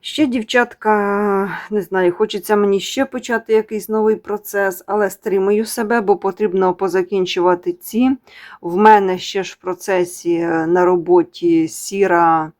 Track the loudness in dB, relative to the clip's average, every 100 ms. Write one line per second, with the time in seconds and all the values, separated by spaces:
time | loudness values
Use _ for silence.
0 | -12 -2 -2 -2 0 0 0 -2 0 0
1 | 0 0 0 0 -2 -6 -4 -4 -2 0
2 | 0 0 -4 -4 -2 0 2 0 -2 -4
3 | -4 -6 -6 -6 0 0 0 -8 -4 0
4 | 0 0 -4 -10 -6 -4 -2 -4 -6 -2
5 | -2 -4 -4 0 2 0 -2 -4 -2 -2
6 | 2 0 0 -2 -2 0 0 0 -2 -2
7 | -2 -2 -2 0 0 0 -2 -8 -6 0
8 | 0 0 _ -20 -20 -14 -6 2 6 6
9 | 4 -4 -6 -6 -8 -10 -10 -8 -2 -2
10 | -2 -4 -2 -2 0 -2 2 2 4 2
11 | 4 4 4 -2 2 2 0 -6 -8 0
12 | 2 4 4 2 -2